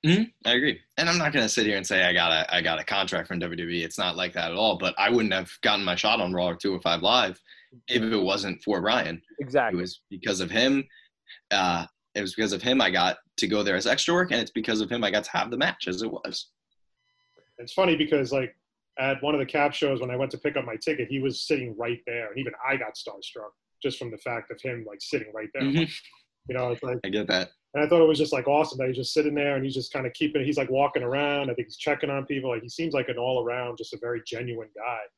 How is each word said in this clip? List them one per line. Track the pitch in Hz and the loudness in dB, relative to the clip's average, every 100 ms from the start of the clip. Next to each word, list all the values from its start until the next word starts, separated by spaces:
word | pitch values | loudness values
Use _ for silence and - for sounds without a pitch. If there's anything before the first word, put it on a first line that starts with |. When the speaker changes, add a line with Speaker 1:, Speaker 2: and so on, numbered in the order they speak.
| 156 | 6
Speaker 1:
Mm-hmm. | 190 226 _ - | 4 4 _ 2
I | |
agree. | 123 143 - _ - | 2 2 -2 _ -2
And | 165 | 0
I'm | 175 | 2
not | 151 | 2
gonna | 147 110 | 2 2
sit | - 104 | 2 2
here | 101 | 0
and | 95 | 0
say | 95 | 2
I | 90 | 4
got | 87 85 | 4 4
a, | 80 78 87 | 2 2 0
I | |
got | 85 80 | 0 -2
a | |
contract | 76 101 92 87 82 | -2 -2 -2 -2 -4
from | 90 | -4
W | 87 85 | -4 -6
W | 85 87 | -4 -4
E. | |
It's | 80 - | -4 -2
not | 92 87 | -4 -2
like | 90 | -4
that | 87 82 | -2 -4
at | 87 | 2
all, | 110 87 | 2 2
but | 92 90 | -2 2
I | 101 | 4
wouldn't | 120 110 | 4 4
have | 95 87 - | 0 -4 -2
gotten | - 104 98 | 0 2 0
my | 90 | 0
shot | 110 117 | 2 2
on | 92 | 0
Raw | 92 90 | 0 0
or | 85 | 0
two | 101 92 | -2 -2
oh | |
five | 85 85 | 0 2
Live | 92 123 101 90 _ - _ 123 - | 4 4 2 -4 _ -20 _ -20 -2
if | 120 | 0
it | 110 110 | 2 2
wasn't | 92 101 98 90 | 2 0 -2 -6
for | - 98 | -2 -2
Ryan. | 95 120 78 85 _ - | 2 0 0 -6 _ -14
Speaker 2:
Exactly. | 139 135 120 90 | -2 0 0 -2
Speaker 1:
It | |
was | 90 - _ | -4 -10 _
because | 95 110 95 | -10 -4 -2
of | 90 | -2
him. | 113 127 139 135 - _ _ _ - _ | 2 2 2 -2 -16 _ _ _ -20 _
Uh, | 101 92 85 85 _ _ 101 | 0 2 0 -4 _ _ -6
it | |
was | 98 98 | -6 -2
because | 110 | -2
of | 95 | 0
him | 120 131 | 2 4
I | 101 | 4
got | 92 90 - _ - | 4 2 0 _ -4
to | 98 | 0
go | 107 | 2
there | 101 92 | 2 0
as | - | 2
extra | 135 - | 0 2
work, | 175 180 | 2 2
and | 113 | 0
it's | 110 | 0
because | 120 113 110 | -4 -2 -2
of | 104 | -2
him | 120 | 0
I | 104 | 2
got | 104 | 0
to | 104 | 0
have | 113 110 | -4 -2
the | 127 | -2
match | 160 - - | -2 -2 -6
as | 92 | -4
it | 113 | -4
was. | - - - - _ _ _ _ _ _ _ _ _ _ _ | -6 -8 -10 -12 _ _ _ _ _ _ _ _ _ _ _
Speaker 3:
It's | 120 | -8
funny | - 185 156 | 2 4 4
because, | 151 147 127 | 4 2 2
like, | 135 123 - _ _ _ - | 0 -2 -8 _ _ _ -4
at | 131 135 | -2 0
one | 143 | 0
of | 151 | 0
the | 135 | 0
Cap | 151 143 | 2 2
shows, | - 147 131 | 2 0 0
when | 123 | -2
I | 123 | -2
went | 135 | -4
to | - | -2
pick | 147 143 | -4 -2
up | 131 | -4
my | 110 | -6
ticket, | - 160 120 | -4 -4 -2
he | 139 | -2
was | 131 117 - | -2 -2 -2
sitting | 147 123 107 | -2 -2 -6
right | 117 120 - | -4 -4 -6
there, | 120 110 | -6 -6
and | 117 | -6
even | 131 - 127 | -8 -6 -4
I | 135 | -2
got | 113 - | -4 -10
starstruck | - 101 - 120 107 _ _ _ | -14 -12 -16 -14 -16 _ _ _
just | 139 - | -6 -4
from | 120 | -10
the | 110 | -10
fact | - 117 - | -8 -8 -8
of | 117 | -10
him, | 131 120 110 | -8 -8 -10
like, | 101 | -14
sitting | - 139 107 | -6 -6 -4
right | 110 107 135 | -10 -8 -2
there. | |
Speaker 1:
Mm-hmm. | 135 147 156 - - _ _ _ - | 0 2 0 -4 -18 _ _ _ -8
Speaker 3:
You | 127 | -4
know, | 123 | -2
it's | 120 | 0
like, | 131 123 | 0 0
Speaker 1:
I | 98 | 0
get | 104 95 | 0 2
that. | 92 92 _ _ | 2 0 _ _
Speaker 3:
and | 143 | 0
I | 151 | 6
thought | 170 | 8
it | 160 | 8
was | 147 | 8
just, | 151 | 4
like, | 139 123 | 2 4
awesome | 147 147 131 | 4 4 0
that | 131 | -2
he's | 127 | -2
just | 127 | 0
sitting | 156 151 | 2 2
there | 147 143 139 | 2 0 0
and | 135 | -2
he's | |
just | 135 123 | -4 -4
kinda | 143 131 | -4 -6
keeping, | - 151 151 131 | -2 -4 -2 -2
he's, | 143 | 0
like, | 131 | 0
walking | 131 143 139 | 2 2 2
around. | 123 135 143 143 139 | -2 0 0 0 -2
I | 120 | -4
think | 117 | -6
he's | - | -6
checking | - 143 143 | -2 0 0
on | 139 135 | -2 -2
people. | 139 131 | -4 -2
Like, | 117 | -4
he | 117 | -6
seems | - 165 | -6 -2
like | 143 120 | 0 -2
an | - | -2
all-around, | 123 127 117 123 123 113 | 0 0 0 -2 -4 -8
just | 113 | -10
a | 110 | -8
very | 120 120 - | -6 -6 -6
genuine | 113 120 117 110 104 | -8 -6 -8 -10 -10
guy. | 117 117 104 | -8 -6 -10